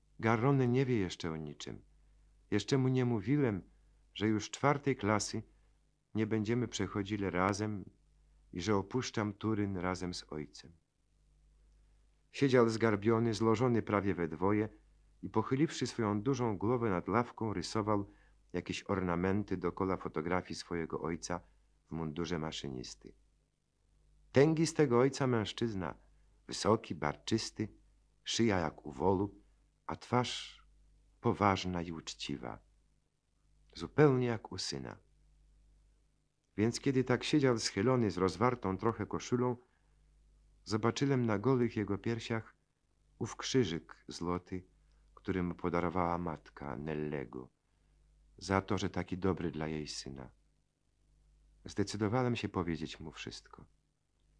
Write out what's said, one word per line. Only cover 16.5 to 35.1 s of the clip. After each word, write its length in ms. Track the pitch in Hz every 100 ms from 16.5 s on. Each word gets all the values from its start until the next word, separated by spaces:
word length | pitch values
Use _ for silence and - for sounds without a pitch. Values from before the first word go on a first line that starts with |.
| 92
głowę 320 | 101 127 117
nad 200 | 87 92
ławką, 440 | 107 120 - 113
rysował 580 | 90 - 110 104 104 98 - - _ _
jakieś 300 | 87 85 85
ornamenty 720 | - 95 90 87 95 101 104 92
dokoła 400 | 87 - 95 90
fotografii 580 | 85 80 82 90 - 82
swojego 460 | - 87 80 -
ojca 400 | 78 85 - 87 - _ _ _ _
w 40 |
mundurze 480 | 80 80 76 82 85
maszynisty. 720 | 78 - 71 65 60 - - - _ _ _ _ _ _ _ _ _ _ _
Tęgi 360 | 127 151 156 156
z 60 |
tego 260 | - 143 120
ojca 280 | 135 139 135
mężczyzna, 680 | 117 98 - 120 98 80 - _ _ _ _ -
wysoki, 480 | - 98 117 - 78
barczysty, 720 | 76 - - 113 - - 110 - _ _ _ _
szyja 360 | - - 113 95
jak 260 | 78 - 76
u 60 |
wolu, 520 | 65 87 92 101 - - _ _ _ -
a 100 | 82
twarz 680 | - 123 120 - - - _ _ _ _ _ _
poważna 600 | 117 87 101 95 92 87
i 100 | 85
uczciwa, 680 | 80 - - - 67 60 52 _ _ _ _ _ _ _ _ _ _ _ -
zupełnie 520 | 85 - 151 127 123
jak 240 | 110 -
u 60 | 90
syna. 400 | - 69 62 50 _